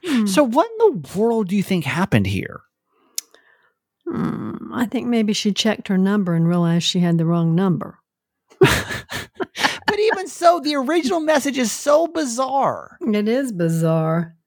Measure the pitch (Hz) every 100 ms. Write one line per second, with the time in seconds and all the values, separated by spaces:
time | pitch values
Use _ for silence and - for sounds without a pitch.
0 | 359 262 208 190 277 247 440 440 453 254
1 | 143 175 226 226 202 202 180 190 139 143
2 | 190 123 95 98 - - _ _ _ _
3 | _ - - _ _ _ _ _ _ _
4 | - - - 110 107 - - 220 240 240
5 | 240 233 214 208 214 196 226 208 - 190
6 | 190 208 180 165 165 175 170 170 165 185
7 | 175 170 165 170 165 165 190 165 - -
8 | _ _ _ _ _ - - - - -
9 | - - - _ 370 - - - - 415
10 | 440 415 370 - 349 349 285 294 254 339
11 | 311 349 311 302 277 262 240 - 285 294
12 | 330 330 285 226 262 269 220 104 - -
13 | 330 208 208 240 269 190 170 165 165 160
14 | 160 165 165 -